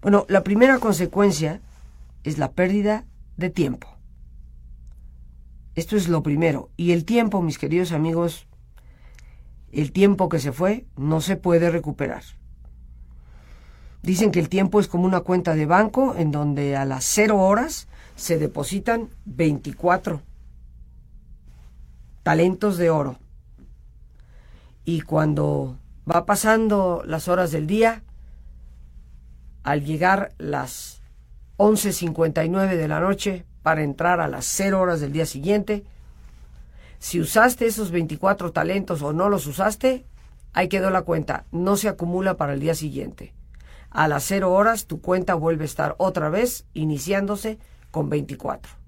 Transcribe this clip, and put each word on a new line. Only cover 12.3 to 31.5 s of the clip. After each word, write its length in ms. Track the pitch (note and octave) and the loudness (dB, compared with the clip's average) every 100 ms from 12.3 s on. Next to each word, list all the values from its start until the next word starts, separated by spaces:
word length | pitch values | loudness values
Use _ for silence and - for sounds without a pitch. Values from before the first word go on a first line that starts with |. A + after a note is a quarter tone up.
| - - - - - - - - - - - - - - - - - | -20 -20 -20 -20 -20 -20 -20 -20 -20 -20 -20 -20 -20 -20 -20 -20 -10
Dicen 280 | - F#3 G#3+ | -2 2 4
que 80 | F3 | 2
el 80 | D#3 | 0
tiempo 320 | F#3 G3 G#3 | 2 4 2
es 80 | G3+ | 2
como 180 | F3 F#3 | 2 2
una 160 | F#3 | 2
cuenta 340 | F3 F3+ F3+ D#3 | 2 0 2 0
de 100 | D3+ | 4
banco 500 | F3 A3 B3+ C4+ F#3 | 4 4 2 0 2
en 160 | D#3 | 0
donde 460 | D3 D3 C#3+ C#3+ C#3 | 0 0 0 -2 -2
a 80 | C3+ | -2
las 180 | C3+ | -4
cero 380 | - - G#3+ G#3 | -2 2 4 6
horas 480 | F#3+ G#3+ D4 - - - - - | 6 4 2 -4 -14 -20 -20 -14
se 220 | - E3 | -2 0
depositan 720 | D3 C#3+ C#3+ G3 G3 A#3 - - - | 0 -4 -4 -4 0 -2 -2 -14 -16
veinticuatro 960 | B2 E3 C#3+ - - F3 F#3 F#3 D#3 - - - - - - - - - - - - - - - - - - - - | 0 0 0 -6 -2 2 2 0 -6 -10 -20 -20 -20 -20 -20 -20 -20 -20 -20 -20 -20 -20 -20 -20 -20 -20 -20 -20 -8
talentos 540 | - D#3 F3 F3+ G#3 F3+ | 0 4 2 2 -2 2
de 120 | E3+ | 2
oro. 280 | D#3+ C3+ B2+ - - - - - - - - - - - - - - - - - | 2 -2 -6 -18 -20 -20 -20 -20 -20 -20 -20 -20 -20 -20 -20 -20 -20 -20 -14 -4
Y 160 | E3+ | -4
cuando 760 | D3 D#3 D3+ D3 D3 C#3+ C3+ B2+ - - - | 0 0 2 2 0 0 -4 -10 -18 -16 0
va 160 | E3+ F3 | 0 2
pasando 800 | G3+ G#3+ A3 A3 G#3 F#3 E3+ - | 0 4 4 4 2 2 -2 -4
las 220 | D#3 D#3 | -6 0
horas 240 | F3+ F3 | 0 2
del 160 | D#3 D#3 | -2 -2
día, 360 | G#3 A3+ A3+ - - - - - - - - - - - - - - - - | 2 2 2 -12 -20 -20 -20 -20 -20 -20 -20 -20 -20 -20 -20 -20 -20 -20 -12
al 200 | - D3 | -4 -4
llegar 500 | C#3+ D#3 F3+ G3 G3 - | -2 0 2 2 0 -8
las 640 | D3+ C#3+ C3 - - - - - - - - | -6 -6 -6 -12 -16 -18 -20 -20 -20 -20 -20